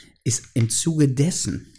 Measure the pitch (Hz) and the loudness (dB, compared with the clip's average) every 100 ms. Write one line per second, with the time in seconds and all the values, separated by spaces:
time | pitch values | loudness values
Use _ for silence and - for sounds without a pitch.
0 | - _ - - - 123 113 - 170 156 | -20 _ -4 -4 -4 -2 0 0 0 2
1 | 143 127 160 - - - - | 2 2 0 0 -4 -6 -10